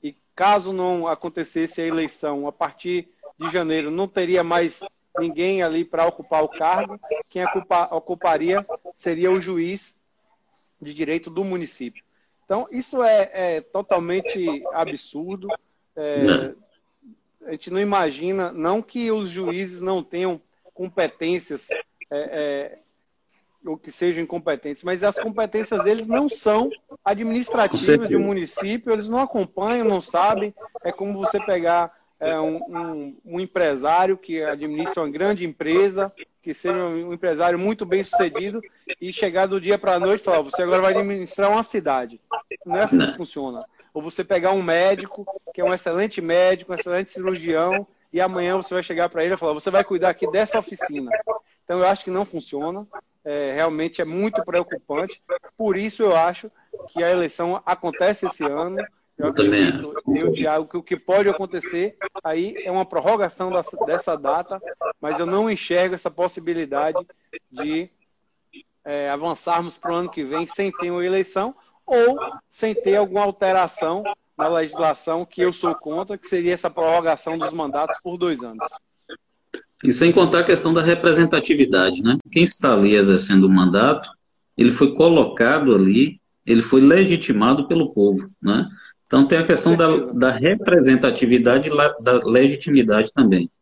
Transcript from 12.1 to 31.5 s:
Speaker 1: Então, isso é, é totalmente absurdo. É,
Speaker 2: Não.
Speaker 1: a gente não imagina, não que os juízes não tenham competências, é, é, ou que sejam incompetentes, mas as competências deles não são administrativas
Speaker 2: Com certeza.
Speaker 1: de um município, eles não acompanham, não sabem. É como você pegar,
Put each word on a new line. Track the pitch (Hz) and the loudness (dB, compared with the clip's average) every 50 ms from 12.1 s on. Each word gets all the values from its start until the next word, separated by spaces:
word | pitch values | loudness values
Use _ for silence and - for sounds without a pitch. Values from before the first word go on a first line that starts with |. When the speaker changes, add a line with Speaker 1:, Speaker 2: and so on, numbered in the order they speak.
| _ _ _ _ _ _ _ | _ _ _ _ _ _ _
Speaker 1:
Então, | _ 190 214 247 - | _ -4 -4 -4 -6
isso | - 247 254 - - 262 240 | -8 -10 -10 -8 -4 0 2
é, | 226 220 214 196 190 - | 4 4 4 2 0 -2
é | 190 185 180 170 156 | -4 -4 -2 -2 -4
totalmente | 151 _ _ 190 202 _ 196 180 170 170 175 190 190 - - 202 180 165 151 143 135 - 135 | -6 _ _ -8 -4 _ -2 -2 -2 -2 -4 -4 -4 -4 -6 -4 -4 -4 -4 -6 -8 -8 -4
absurdo. | 165 165 - 147 139 - - - 143 160 180 196 190 185 202 214 - _ _ _ _ _ _ _ | -4 -4 -4 -6 -12 -14 -14 -12 -12 -10 -10 -10 -12 -8 -10 -10 -10 _ _ _ _ _ _ _
É, | 160 151 147 147 143 139 | -10 -8 -6 -2 0 2
Speaker 2:
Não. | - - 135 131 135 - _ _ _ _ _ _ _ _ _ _ 262 - _ _ _ _ _ - 269 | 2 2 2 0 -4 -12 _ _ _ _ _ _ _ _ _ _ -20 -20 _ _ _ _ _ -14 -14
Speaker 1:
a | |
gente | 160 151 - - | -14 -14 -12 -8
não | 175 190 | -4 -4
imagina, | 202 208 196 196 175 156 139 135 160 180 190 196 185 175 | -2 0 0 0 0 0 -4 -4 -6 -4 -4 -4 -4 -6
não | - 170 156 170 190 220 | -6 -6 -2 -2 -2 -2
que | 220 _ - 247 240 226 | -4 _ -8 -6 -4 -2
os | 220 220 208 185 | -2 -2 -4 -6
juízes | 170 180 190 175 170 180 196 185 180 180 | -8 -8 -6 -6 -6 -6 -8 -10 -10 -10
não | 175 185 190 185 151 | -6 -4 -4 -4 -6
tenham | _ - 175 185 185 175 160 _ _ _ _ _ - _ | _ -8 -6 -4 -4 -4 -6 _ _ _ _ _ -20 _
competências, | - 185 185 180 - 175 156 - _ 165 165 175 180 - - 151 135 - _ | -12 -12 -10 _ -4 -4 -4 -4 _ -4 -4 -4 -4 -6 -8 -12 -12 -10 _
é, | - - 466 _ _ _ - _ | -10 -10 -10 _ _ _ -16 _
é, | 147 143 151 - - 151 151 147 143 139 139 - - - _ _ _ _ _ _ _ _ _ _ _ _ _ _ _ _ _ | -8 -8 -8 -8 -8 -6 -6 -6 -6 -6 -8 -10 -14 -20 _ _ _ _ _ _ _ _ _ _ _ _ _ _ _ _ _
ou | 170 156 156 | -12 -12 -12
que | _ 156 | _ -20
sejam | 143 - 175 180 170 165 170 | -10 -4 -2 -2 -2 -2 -6
incompetentes, | - - 175 156 170 151 127 _ 147 143 - - | -8 -8 -8 -4 -4 -6 -4 _ -12 -12 -10 -6
mas | 175 185 180 185 | -6 -6 0 0
as | 202 196 - | -2 -2 -2
competências | - 220 208 220 220 214 - 214 220 - 226 196 202 | -8 -6 -4 -4 -6 -2 -2 -6 -4 -4 -4 -2 0
deles | 202 214 226 220 220 | 0 0 0 -2 -2
não | 226 254 285 294 | -2 0 0 -2
são | - - - 214 208 220 240 277 - - _ _ - - _ | -4 -2 0 2 2 2 2 -2 -4 -10 _ _ -20 -6 _
administrativas | 196 202 202 233 226 226 240 247 - - 233 214 196 - - | -2 -2 -2 -2 -2 -2 -4 -4 -2 0 2 2 2 2 0
Speaker 2:
Com | - | 4
certeza. | - 151 - - 214 | 4 4 4 4 2
Speaker 1:
de | - | 0
um | - - | 2 2
município, | 202 202 190 170 - - - - 196 214 240 233 247 | 2 -2 -2 -4 -8 -8 -8 -6 -4 -4 -4 -2 -2
eles | 226 214 208 214 | -2 -2 -2 -4
não | 226 247 | -2 -2
acompanham, | 269 262 - 226 190 - _ - 190 214 233 247 233 220 | -2 -2 -2 -4 -4 -4 _ -6 -4 -2 -2 0 0 0
não | 202 185 | 0 -2
sabem. | 170 - - 170 180 208 220 196 202 208 202 - - - _ - - | -4 -2 0 2 2 2 2 0 -2 -6 -8 -12 -20 -18 _ -8 -8
É | 175 | -8
como | 175 - 196 202 202 | -6 -6 -6 -8 -6
você | 196 196 - - 202 | -4 -4 -4 -4 -4
pegar, | 196 214 | -2 -2